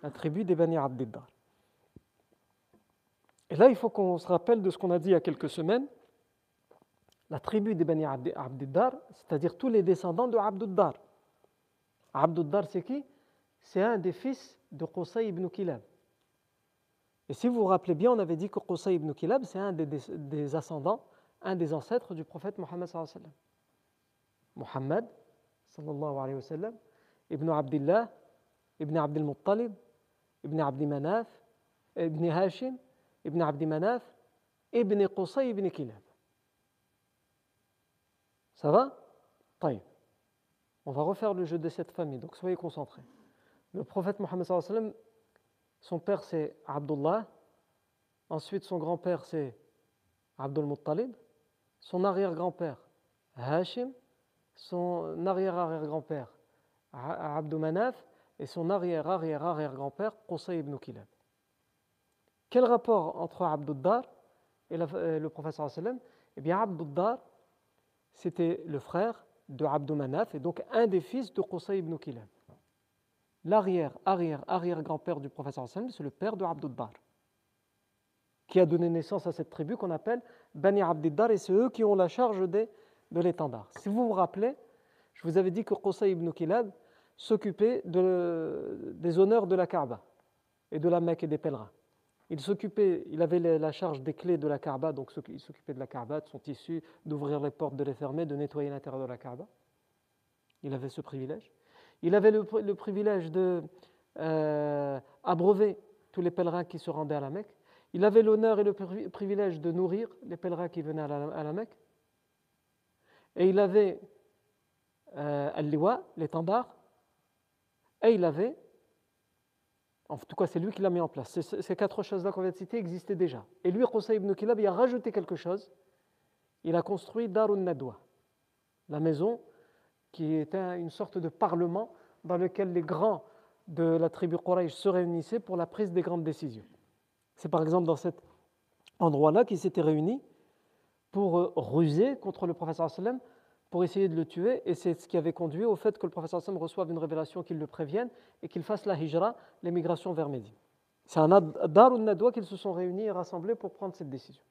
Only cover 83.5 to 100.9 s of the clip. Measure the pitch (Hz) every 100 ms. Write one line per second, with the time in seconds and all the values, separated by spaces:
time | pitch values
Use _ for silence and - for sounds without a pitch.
83.5 | 117 104 - - 208 240 190 180 190 226
84.5 | 294 - _ _ _ _ _ 165 165 185
85.5 | 180 220 196 196 180 202 185 170 160 160
86.5 | 214 220 - _ _ _ _ - 220 208
87.5 | 175 214 247 - 175 185 180 175 165 160
88.5 | 71 - - - - 170 170 190 226 196
89.5 | 185 175 180 135 117 - _ _ _ _
90.5 | _ _ 156 165 175 170 165 160 151 160
91.5 | 135 107 _ _ _ _ _ _ 160 135
92.5 | 202 214 - 202 170 - 156 170 175 170
93.5 | 160 156 143 180 147 131 147 180 170 151
94.5 | 143 156 131 160 139 131 - - 151 -
95.5 | - - 131 131 135 117 151 151 139 -
96.5 | 135 - 165 - - - 151 143 147 143
97.5 | - 151 135 139 123 143 147 165 143 147
98.5 | 151 143 143 139 131 131 120 135 123 196
99.5 | _ _ _ _ _ _ _ _ _ _
100.5 | _ 143 135 131